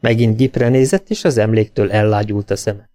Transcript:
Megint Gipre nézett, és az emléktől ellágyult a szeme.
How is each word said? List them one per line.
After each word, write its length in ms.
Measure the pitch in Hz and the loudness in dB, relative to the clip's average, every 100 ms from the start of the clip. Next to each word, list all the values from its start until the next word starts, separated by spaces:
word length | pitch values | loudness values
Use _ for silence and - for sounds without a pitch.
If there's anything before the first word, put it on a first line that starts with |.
Megint 360 | 117 117 117 110 | 0 2 0 2
Gipre 320 | 135 - 120 | 0 0 0
nézett, 420 | 131 131 196 - | 2 2 0 -4
és 140 | 214 | -4
az 140 | 180 120 | -2 0
emléktől 520 | 107 110 107 - 104 | 2 0 0 -2 -2
ellágyult 580 | 107 107 104 104 104 101 | 0 0 0 -2 -4 -4
a 60 | 101 | -6
szeme. 340 | - 101 - | -6 -8 -14